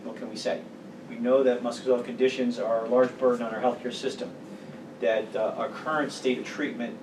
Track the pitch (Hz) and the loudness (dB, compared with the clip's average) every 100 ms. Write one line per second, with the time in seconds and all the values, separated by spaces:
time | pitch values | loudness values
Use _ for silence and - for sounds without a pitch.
0 | 120 - 120 110 - - - - - - | -12 -10 -10 -6 -4 -4 -6 -16 -16 -16
1 | - 117 120 135 127 120 120 117 127 120 | -14 -4 4 6 6 4 0 -2 2 2
2 | 120 120 131 127 123 117 110 113 113 123 | 2 2 2 4 0 0 0 0 4 4
3 | 127 - 131 120 113 110 123 120 123 - | 4 4 2 2 0 0 0 0 -4 -4
4 | 135 - - - - - - - - - | -4 -4 -8 -10 -14 -14 -14 -14 -16 -2
5 | 117 110 107 95 90 - - - 156 156 | 2 2 0 -2 -2 -2 -6 -6 -2 0
6 | 139 - 131 123 - - 143 117 117 - | -2 0 0 0 -2 -4 -4 -4 -6 -8